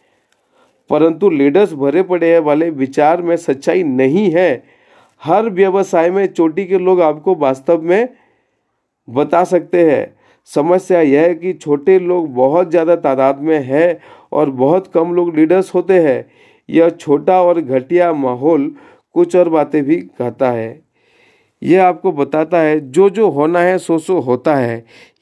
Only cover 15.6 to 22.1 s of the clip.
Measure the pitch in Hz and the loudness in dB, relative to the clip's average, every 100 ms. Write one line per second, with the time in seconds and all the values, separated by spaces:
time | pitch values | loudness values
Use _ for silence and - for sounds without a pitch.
15.6 | 190 180 175 190 156 120 120 _ _ _ | 0 -2 0 2 2 0 -6 _ _ _
16.6 | - 156 165 170 - 147 151 185 175 170 | -4 2 2 0 -2 0 2 2 2 0
17.6 | 139 131 127 175 175 156 131 123 143 160 | -2 -4 0 0 0 0 -4 -2 0 0
18.6 | 143 - - _ _ 160 175 180 170 160 | -2 -8 -20 _ _ -2 0 2 2 0
19.6 | 139 156 139 175 - - 123 113 131 120 | 0 -2 -2 -2 -4 -10 -8 -4 -2 -2
20.6 | 113 143 _ _ _ _ _ _ _ _ | -6 -12 _ _ _ _ _ _ _ _
21.6 | - 180 185 170 190 | 0 2 2 0 -4